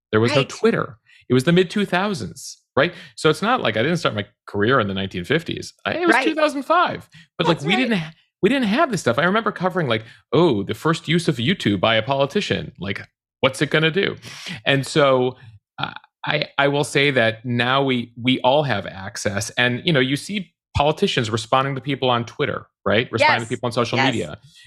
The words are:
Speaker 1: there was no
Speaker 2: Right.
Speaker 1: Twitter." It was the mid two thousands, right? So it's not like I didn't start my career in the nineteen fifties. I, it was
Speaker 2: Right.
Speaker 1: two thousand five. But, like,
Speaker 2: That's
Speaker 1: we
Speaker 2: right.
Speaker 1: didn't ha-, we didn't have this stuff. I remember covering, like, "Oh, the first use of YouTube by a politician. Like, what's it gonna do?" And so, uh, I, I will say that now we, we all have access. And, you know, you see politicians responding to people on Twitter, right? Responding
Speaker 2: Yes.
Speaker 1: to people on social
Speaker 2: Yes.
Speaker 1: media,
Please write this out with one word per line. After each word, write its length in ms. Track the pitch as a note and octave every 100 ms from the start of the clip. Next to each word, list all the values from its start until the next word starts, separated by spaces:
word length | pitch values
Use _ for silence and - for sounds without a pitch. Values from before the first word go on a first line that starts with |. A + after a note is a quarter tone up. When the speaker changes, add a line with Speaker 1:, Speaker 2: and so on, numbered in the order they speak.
| _
Speaker 1:
there 100 | A2
was 120 | A#3
no 60 | C#4+
Speaker 2:
Right. 100 | -
Speaker 1:
Twitter." 500 | - A3 F#3+ - - _ _ -
It 40 |
was 100 | B2+
the 80 | D3+
mid 180 | F3 F3+
two 160 | G#3 G3
thousands, 720 | F3+ G#3 F#3 F#2+ - - - _ -
right? 160 | E3 - -
So 160 | - D#3
it's 100 | D#3
not 220 | G3+ B3+
like 160 | - G#2+
I 40 |
didn't 140 | C3 E3+
start 180 | C#3+
my 120 | A2 G2+ _ -
career 320 | G#2 G#2 C3+
in 100 | G#2
the 60 |
nineteen 300 | G2 G2 F#2
fifties. 480 | F2 D3+ - - - - -
I, 80 |
it 120 | D#4 F4
was 80 |
Speaker 2:
Right. 100 | A#3+ C4+
Speaker 1:
two 80 |
thousand 300 | D4+ D4+ C#4
five. 440 | B3+ E4 E4+ - - - - -
But, 80 | E3+
like, 100 | E3+
Speaker 2:
That's 100 | C#3+
Speaker 1:
we 60 |
Speaker 2:
right. 80 | A3
Speaker 1:
didn't 160 | B3+ G#3
ha-, 160 | D#3 - _ _
we 80 | G3+
didn't 180 | C#4 A3
have 220 | A3+ E4
this 100 | G#3
stuff. 180 | - A#2
I 60 |
remember 260 | E3+ G#3 G#3+
covering, 380 | - F3+ F3 C#3+
like, 160 | A2+ A2+ - _
"Oh, 280 | C#3 E3+ G#2
the 120 | F#2
first 340 | G#2+ D#3 E3 -
use 200 | E3+ E3+
of 80 | D3+
YouTube 440 | A#2 G3 A2 G2+
by 140 | A2
a 80 | A2+
politician. 680 | A2 C#3 C#3 G#3 - F#2 D#2+ -
Like, 300 | F#2 G#2 - _ _ _
what's 220 | C3+ -
it 80 | D3+
gonna 200 | D#3 D#3+
do?" 260 | E3 G3+ - - - - E3+ -
And 200 | C#3 B2+
so, 520 | D#3+ C#3 C3 B2+ B2 - - _ -
uh, 160 | - - - _ -
I, 220 | D#3 C#3+ -
I 100 | C#3
will 160 | C#3+
say 260 | D3 D3 C#3+
that 320 | C3 A2+ A2+
now 400 | B2+ A#2+ A#2+ C3+
we, 300 | C#3 B2 A#2 -
we 180 | A#2+ B2+
all 220 | B2+ C#3+
have 200 | C#3+ G#2
access. 640 | F#2+ F2+ G2 - G2+ G2 - -
And, 240 | B2 B2 -
you 80 |
know, 60 | D3+
you 160 | C3 C#3
see 360 | - G#3 F3+ _ _ -
politicians 540 | D3 D3+ G3 - A2
responding 440 | A#2 - C3 C#3
to 60 | C3+
people 300 | C#3+ C3+ C3
on 160 | A#2+ A#2
Twitter, 400 | - C#3 - - _
right? 260 | - G#2+ C3
Responding 300 | A2 D4+ C#4+
Speaker 2:
Yes. 80 | -
Speaker 1:
to 80 | B2+
people 100 | A#2+
on 40 |
social 240 | A#2+ A#2 B2+
Speaker 2:
Yes. 160 | C#3
Speaker 1:
media, 260 | A2+ E2 - - -